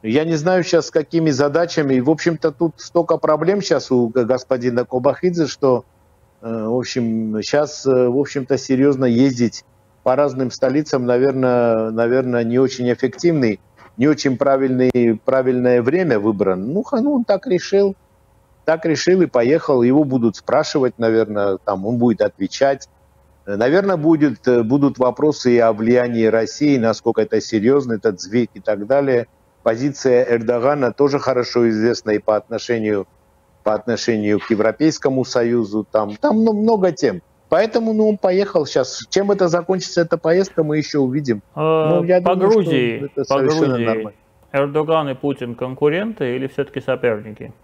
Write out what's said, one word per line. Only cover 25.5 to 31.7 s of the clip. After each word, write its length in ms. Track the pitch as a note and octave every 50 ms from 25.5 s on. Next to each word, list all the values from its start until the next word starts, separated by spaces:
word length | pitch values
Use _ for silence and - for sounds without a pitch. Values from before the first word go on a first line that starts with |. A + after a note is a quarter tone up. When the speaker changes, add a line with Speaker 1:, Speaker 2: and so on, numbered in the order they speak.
| A#2+
Speaker 1:
и 40 | A#2+
о 140 | A#2 A2+ A2+
влиянии 520 | G#2 A2 A2+ A#2+ B2 B2 B2 A#2+ A#2 A2+
России, 520 | A2 G#2+ A2+ A2+ - - - C#3+ D3 C#3+ C3
насколько 440 | A2 A2+ A2 - _ A#2 A2+ -
это 200 | G#2+ G#2+ - A2
серьёзно, 520 | G2+ - - A2 G2 A#2+ C3+ C#3+ C3 B2 A2+
этот 260 | G#2+ - A2+ G2+ F2
сдвиг 300 | - F2+ G#2 B2 A#2+ G#2+ _
и 80 | G#2+
так 240 | F#2+ - G#2+ G2+ G#2 G#2+
далее. 400 | C3+ C#3 C#3+ C3+ C3 A#2+ A2+ _ _ _ _ _ _ _ _
Позиция 600 | A#2 A2+ A2+ C3 D3 C#3 - - C3+ B2 A#2+ B2+
Эрдогана 680 | B2 A#2+ A#2 A2+ G#2+ B2 A#2+ A2+ C3+ D3 D3 C3+ A#2+ G#2+
тоже 260 | - C#3+ C#3+ C3+ C#3
хорошо 480 | - B2+ C3 B2 A#2+ - - B2 A#2+
известна 420 | A#2